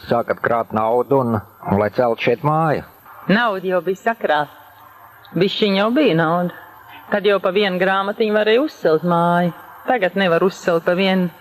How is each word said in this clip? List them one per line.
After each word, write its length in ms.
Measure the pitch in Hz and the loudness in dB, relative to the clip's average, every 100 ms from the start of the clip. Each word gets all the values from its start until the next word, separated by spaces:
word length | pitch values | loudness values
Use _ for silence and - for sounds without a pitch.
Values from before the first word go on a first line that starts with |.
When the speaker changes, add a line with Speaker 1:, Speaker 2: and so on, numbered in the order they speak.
| - | -2
Speaker 1:
sākat 320 | 117 110 101 | -2 -2 -2
krāt 320 | 113 117 110 | -2 -2 -2
naudu 480 | 110 110 123 123 139 | -2 0 0 2 0
un, 160 | 120 110 | 0 -2
un 440 | - - - 101 | -6 -10 -2 0
lai 80 | 104 | 0
celt 280 | - 120 113 | 0 0 0
šeit 180 | 131 120 147 | -2 0 0
māju? 400 | 156 160 104 - - - - - | 0 0 -2 -6 -18 -20 -8 -2
Speaker 2:
Nauda 400 | 214 240 190 185 | 0 0 -4 -4
jau 140 | 180 170 | -2 -2
bija 140 | 190 | -4
sakrāta. 540 | 226 226 180 151 147 - - - - - - - - 170 | -4 -2 0 0 -2 -10 -20 -20 -20 -20 -20 -20 -6 -2
Bišķiņ 380 | 196 - 208 190 | 0 0 0 2
jau 60 | 220 | 2
bija 240 | 269 262 160 | 2 2 2
nauda. 380 | 160 175 180 - - - - - - | 2 0 -2 -8 -20 -20 -20 -20 -6
Tad 140 | 208 202 | -2 2
jau 80 | 196 | 0
pa 80 | 190 | 0
vienu 300 | 190 196 180 | 0 0 0
grāmatiņu 540 | 190 196 196 208 220 214 | 0 0 -2 -2 0 0
varēja 260 | 214 233 | 2 2
uzcelt 400 | 302 - 165 156 | 0 -2 0 0
māju. 460 | 175 170 175 175 175 - - - - | 2 2 2 2 0 -4 -16 -8 -2
Tagad 260 | 254 180 190 | 0 0 0
nevar 300 | 185 165 190 | 2 2 0
uzcelt 400 | - 185 170 180 | -2 0 0 0
pa 80 | 180 | 0
vienu 320 | 190 185 180 - | 2 0 -2 -6